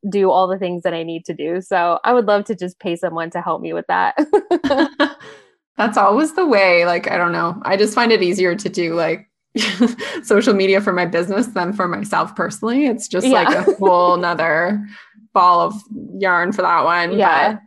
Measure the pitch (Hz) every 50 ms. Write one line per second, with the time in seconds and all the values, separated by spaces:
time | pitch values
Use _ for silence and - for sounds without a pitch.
0 | - 202 185 202 190 190 175 180 185 180 190 190 190 175 175 175 170 180 165 165
1 | 165 165 165 165 - - 170 156 147 160 170 185 185 - 196 180 170 175 170 -
2 | - - 247 247 214 196 208 202 208 - 220 180 180 180 - _ - 185 170 170
3 | - 175 165 165 165 165 - 175 175 175 160 - 170 165 160 175 170 - 175 180
4 | 185 - - - 208 - - 392 - - 359 349 - - 285 269 320 269 - -
5 | - 285 - - - - - - - _ _ _ _ _ _ - 208 220 208 233
6 | 202 196 208 262 311 302 - - 370 311 233 196 196 185 175 175 170 175 175 180
7 | - - - 175 175 170 170 165 170 170 165 208 - - 190 196 208 208 - 240
8 | 240 226 226 202 185 175 185 196 185 180 170 - - - - 196 170 165 165 170
9 | 160 160 160 - - _ _ _ _ _ - 226 214 214 185 180 240 226 - -
10 | 440 - - 349 - - 214 202 208 240 208 196 190 190 190 196 202 202 180 180
11 | 180 175 175 170 175 185 196 208 240 226 - 196 175 175 208 208 185 180 175 202
12 | 208 208 - 156 160 165 - - 170 208 208 - - 220 233 269 302 269 220 240
13 | - - - 180 208 254 262 269 269 247 - - - - - - 196 185 180 175
14 | 180 180 180 175 175 175 170 156 160 165 151 160 170 180 208 208 208 - - -
15 | - - _ - - _ - 196 180 180 175 175 170 170 208 208 - - 208 -
16 | - - 180 196 196 185 175 175 175 180 - 202 185 175 170 165 131 160 170 175
17 | 175 175 190 202 196 180 160 - - 214 214 208 -